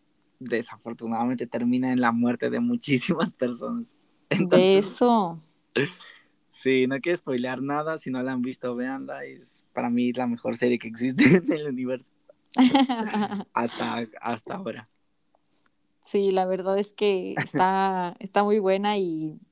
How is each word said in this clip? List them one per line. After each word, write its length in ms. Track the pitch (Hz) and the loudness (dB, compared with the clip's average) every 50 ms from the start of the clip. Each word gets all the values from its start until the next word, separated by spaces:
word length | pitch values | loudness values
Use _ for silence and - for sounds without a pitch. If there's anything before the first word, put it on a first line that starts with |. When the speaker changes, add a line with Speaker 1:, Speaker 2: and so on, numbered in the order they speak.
| _ _ _ _ _ _ _ _ | _ _ _ _ _ _ _ _
Speaker 1:
desafortunadamente, 1080 | 127 117 120 110 117 - 113 - - - 117 - 117 113 113 110 120 123 131 120 127 | -6 -4 -2 -2 -2 -6 -12 -14 -12 -12 -12 -10 -8 -6 -4 -2 -2 -2 -2 -4 -4
termina 440 | 120 - 120 120 120 123 127 131 131 | -6 -4 -2 0 2 2 2 0 0
en 100 | 127 123 | 0 2
la 100 | 123 117 | 2 2
muerte 380 | 117 117 120 123 120 - - 123 | 2 2 2 2 0 0 -2 -2
de 100 | 120 120 | -2 0
muchísimas 720 | 120 120 120 120 - 147 139 123 - - 170 151 170 170 - | 0 0 -2 -2 0 0 0 2 2 0 0 0 -2 -4 -2
personas. 640 | _ 127 123 120 123 123 120 117 120 117 - _ _ _ _ _ | _ -4 -4 -4 -6 -8 -6 -6 -8 -8 -10 _ _ _ _ _
<laughs> 160 | _ _ _ | _ _ _
Entonces, 440 | - 190 190 180 180 180 185 190 190 | 0 0 4 6 6 8 8 8 6
Speaker 2:
De 40 | 196 | 6
eso. 600 | 208 196 - - 247 240 233 220 185 165 165 160 - _ _ _ _ _ - 127 143 - - - - - - - _ _ _ _ _ | 4 2 0 2 4 4 4 4 2 0 -4 -10 -14 _ _ _ _ _ -2 -2 -2 -2 -6 -12 -20 -20 -20 -20 _ _ _ _ _
Speaker 1:
sí, 400 | _ - - - 135 131 131 131 | _ -20 -4 0 2 4 4 4
no 120 | 127 135 131 | 2 0 -2
quiero 180 | - 170 180 | -2 -2 -2
spoilear 440 | 170 - 151 131 120 123 127 131 127 | -2 -2 -4 -4 -4 -4 -4 -6 -6
nada, 360 | 135 139 147 151 151 160 160 | -4 -4 -4 -4 -4 -4 -6
si 140 | 151 - 131 | -6 -8 -6
no 100 | 127 127 127 | -6 -4 -4
la 100 | 131 131 | -4 -4
han 80 | 127 | -4
visto, 340 | 123 131 127 - - 123 120 | -4 -6 -8 -8 -8 -6 -6
véanla, 480 | 123 123 131 135 135 135 135 135 139 139 | -6 -6 -6 -8 -10 -10 -12 -12 -12 -14
es 400 | 135 131 - - - - - _ _ _ | -16 -16 -20 -20 -20 -20 -20 _ _ _
para 160 | 123 123 120 | -4 -2 0
mí 220 | 120 123 123 123 120 | 0 2 2 0 0
la 140 | 127 127 | -2 -2
mejor 300 | 120 117 - - 110 117 | -2 -4 -4 -4 -6 -2
serie 220 | - 123 123 120 117 | 0 0 0 0 0
que 80 | - | -2
existe 360 | 113 113 113 123 131 131 196 - | -8 -6 -4 -4 -2 2 4 6
<laughs> 140 | 131 180 | 6 6
en 140 | 180 165 - | 6 4 0
el 160 | 170 151 151 | -2 -2 -4
universo. 440 | 147 127 127 127 123 131 123 - - _ _ _ - _ _ _ _ - | -6 -6 -6 -4 -4 -6 -6 -8 -16 _ _ _ -20 _ _ _ _ 2
Speaker 2:
<laughs> 880 | 247 262 247 269 269 262 262 247 226 220 208 - 208 208 - 208 202 185 - - | 4 4 6 6 4 2 2 -2 -4 -4 -4 -2 -2 -2 -4 -6 -8 -10 -6 -4
Speaker 1:
Hasta, 520 | 233 240 240 - - 117 117 113 117 117 110 - - | -2 -2 -2 -4 -4 -4 -4 -4 -4 -6 -8 -10 -10
hasta 340 | - 117 123 - - 117 104 | -6 -6 -6 -6 -8 -10 -10
ahora. 280 | 190 190 110 104 - 107 - _ _ _ _ _ _ _ _ _ _ _ _ _ _ _ _ _ _ _ _ _ _ | -8 -8 -10 -10 -12 -16 -20 _ _ _ _ _ _ _ _ _ _ _ _ _ _ _ _ _ _ _ _ _ _
Speaker 2:
Sí, 300 | - - - 202 196 196 | -8 -2 0 2 2 2
la 140 | 190 190 185 | 2 2 2
verdad 320 | 185 185 185 180 196 196 202 | 0 -2 -2 -2 0 0 0
es 140 | 202 - - | -2 -4 -4
que 400 | - 214 208 196 185 180 190 - | 0 0 0 2 0 -4 -6 -6
está, 840 | 160 - - - - 185 190 190 190 190 190 190 185 180 175 - - | -6 -6 -2 0 2 2 4 4 2 2 0 0 -2 -4 -6 -8 -10
está 240 | 202 196 - 202 208 | -14 -2 0 2 2
muy 160 | 208 208 214 | 4 2 4
buena 380 | 190 190 190 196 208 208 214 | 4 2 2 2 2 0 0
y 420 | 196 190 170 160 156 156 156 156 - - _ | 0 0 -2 -2 -4 -6 -6 -8 -12 -18 _